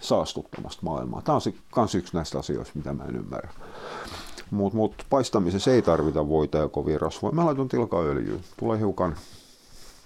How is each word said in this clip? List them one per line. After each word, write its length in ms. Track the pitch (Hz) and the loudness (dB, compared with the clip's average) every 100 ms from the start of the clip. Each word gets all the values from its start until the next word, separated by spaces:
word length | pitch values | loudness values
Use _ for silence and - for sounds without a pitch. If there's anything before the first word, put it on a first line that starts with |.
saastuttamasta 800 | - 98 82 - - - - - | 0 2 2 -6 -10 -10 -10 -6
maailmaa. 380 | 85 71 62 - | -4 -4 -4 -4
Tää 140 | - 135 | 0 0
on 60 | |
se, 120 | 110 - - | 0 -6 -4
kans 240 | - 104 95 | 0 2 0
yksi 200 | - 87 | 0 -4
näistä 240 | 78 67 | -2 -4
asioista, 320 | - 67 - 76 | -4 -4 -4 -8
mitä 180 | 69 | -6
mä 100 | 71 | -6
en 120 | 65 62 | -6 -6
ymmärrä. 380 | 50 - - - - - - - - - - - - | -6 -8 -10 -12 -14 -12 -12 -10 -10 -12 -12 -12 -4
Mut, 220 | 104 98 | 0 2
mut 320 | 110 104 - - | 2 0 0 0
paistamisessa 640 | 139 120 110 87 98 131 | 2 4 2 2 2 6
ei 100 | 127 | 6
tarvita 460 | 87 80 76 78 73 | 6 4 4 2 4
voita 300 | 78 73 78 | 4 4 2
ja 100 | 73 | 2
kovia 300 | 73 71 78 | 0 0 2
rasvoja. 380 | 80 - 101 156 | 0 0 0 2
Mä 100 | 170 | 2
laitan 240 | 135 131 | 2 0
tilkaöljyä. 680 | 123 117 90 76 71 50 65 - - | 0 2 2 2 0 -2 -4 -8 -4
Tulee 220 | 113 107 | 0 2
hiukan, 360 | 107 92 90 78 - - - - - - - - | 0 2 0 -2 -10 -20 -20 -20 -20 -20 -20 -20